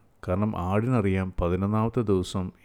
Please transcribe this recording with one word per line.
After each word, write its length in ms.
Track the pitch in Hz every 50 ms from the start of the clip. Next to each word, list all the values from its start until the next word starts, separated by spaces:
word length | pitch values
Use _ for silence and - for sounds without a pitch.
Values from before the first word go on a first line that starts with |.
| - _ _ _ - 92
കാരണം 280 | 90 95 107 107 104
ആടിനറിയാം, 800 | 90 87 90 98 107 110 127 131 120 101 98 95 95 95 92 - -
പതിനൊന്നാമത്തെ 600 | 90 87 90 92 98 101 107 110 113 117 - 127
ദിവസം 520 | 113 101 98 92 90 - - 98 90 90 - _